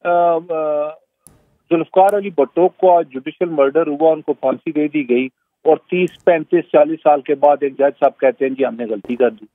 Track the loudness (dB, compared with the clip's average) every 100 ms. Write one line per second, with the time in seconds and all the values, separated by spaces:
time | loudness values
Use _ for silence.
0 | 0 0 2 0 -4 -6 -4 -4 -6 -10
1 | _ _ -20 _ _ _ _ -4 -2 2
2 | 2 2 -4 -2 -2 2 0 _ 2 4
3 | 0 -10 -12 -8 -6 0 0 0 -2 0
4 | 0 0 -4 -4 -4 -4 -6 -4 -4 -4
5 | -2 -2 -2 _ _ _ 0 0 _ -4
6 | -4 -2 0 0 0 -2 2 2 2 2
7 | 0 0 0 0 2 2 -2 0 -2 0
8 | -2 0 -2 0 -6 -2 -4 -4 -8 -8
9 | -8 -2 -2 -2 -20